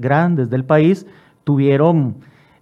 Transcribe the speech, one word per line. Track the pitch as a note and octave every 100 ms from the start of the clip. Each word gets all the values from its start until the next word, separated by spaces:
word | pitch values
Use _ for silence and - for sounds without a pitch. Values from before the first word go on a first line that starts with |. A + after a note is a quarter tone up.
grandes | B2 C#3+ F3 E3 B2
del | B2+ C3
país | D#3 D#3 F#3+ - - _ _ -
tuvieron, | C#3 C#3 C#3 D3+ E3 C3 G#2 - _ _ _